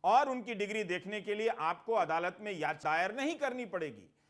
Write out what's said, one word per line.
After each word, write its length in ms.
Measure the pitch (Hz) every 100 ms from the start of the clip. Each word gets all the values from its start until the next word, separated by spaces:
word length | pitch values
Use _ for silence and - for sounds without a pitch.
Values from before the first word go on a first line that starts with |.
और 260 | 175 240 285
उनकी 240 | 254 214
डिग्री 300 | 214 202 214
देखने 380 | 190 180 190 208
के 140 | 196 208
लिए 120 | 226
आपको 460 | - 160 170 -
अदालत 440 | 220 160 160 175 180
में 180 | 208 180
याचिका 360 | 151 151 156 160
दायर 200 | 190 226
नहीं 200 | 277 330
करनी 300 | 277 254 226
पड़ेगी। 440 | 180 156 104 90 _